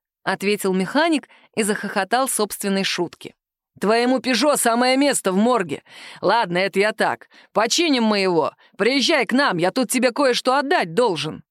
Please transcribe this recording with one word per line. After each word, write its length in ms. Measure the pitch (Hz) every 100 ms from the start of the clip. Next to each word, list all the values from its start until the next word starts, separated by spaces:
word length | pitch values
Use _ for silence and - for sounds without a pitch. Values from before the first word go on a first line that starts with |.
| _ _
ответил 500 | - 190 196 208 190
механик 560 | 185 185 269 330 294 - _ _ -
и 80 |
захохотал 640 | 208 202 202 208 190 247 269
собственной 560 | - 208 - 202 196
шутке. 500 | 185 - 170 - - - _ _ _ -
"Твоему 400 | 190 226 247 262
Пежо 360 | 247 226 294 262
самое 400 | 240 233 254 262
место 360 | 285 - 196
в 40 | 185
морге. 460 | 233 240 175 143 - - - -
Ладно, 380 | 170 226 196 175
это 200 | 196 190
я 140 | 214
так. 360 | 214 180 120 - - -
Починим 520 | - 226 - 339 254
мы 140 | 220 208
его. 340 | 190 165 135 - _ -
Приезжай 500 | 214 277 220 302 214
к 60 |
нам, 240 | 247 269 175
я 140 | 175
тут 200 | - 240
тебе 220 | 254 247
кое-что 420 | 226 277 240 254 262
отдать 380 | 277 339 185
должен". 480 | 170 240 156 151 - -